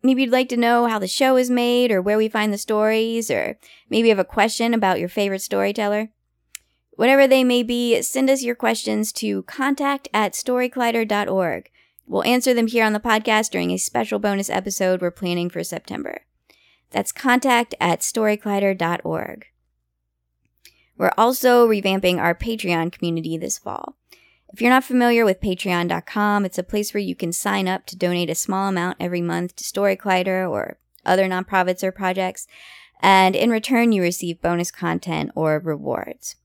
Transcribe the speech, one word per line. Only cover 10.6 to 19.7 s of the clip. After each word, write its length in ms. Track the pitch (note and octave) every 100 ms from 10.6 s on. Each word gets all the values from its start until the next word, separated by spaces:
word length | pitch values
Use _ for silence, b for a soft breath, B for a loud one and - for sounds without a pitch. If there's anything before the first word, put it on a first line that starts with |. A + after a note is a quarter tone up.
| B3 B3+ A#3+ A#3 A3
dot 220 | G#3 G3+
org. 420 | F#3+ F3 F#2 - b b b _
We'll 180 | F#3+
answer 280 | - B3 B3+
them 140 | A#3+ A3+
here 180 | A#3+
on 80 | A3
the 60 | G#3+
podcast 520 | A#3 A3 A3 G#3+ G#3+
during 200 | F#3+ F3+
a 60 | F3+
special 420 | - A#3+ G#3+ G#3+
bonus 320 | G#3 G3 G3
episode 500 | F#3+ G3 F#3+ F#3 F#3
we're 120 | F3+
planning 360 | F3 F3+ F3 F3
for 140 | E3+
September. 600 | E3+ - - - - - _ _ _ b b b b
That's 220 | G#3+ G3+
contact 600 | - C4+ B3+ C4 A#3+ A#3 -
at 200 | F3+ E3+
storycollider 760 | - - G#3+ G#3 G#3+ G3+ G3 F#3+
dot 240 | E3+ F3
org. 420 | E3 D#3+ - - - _ _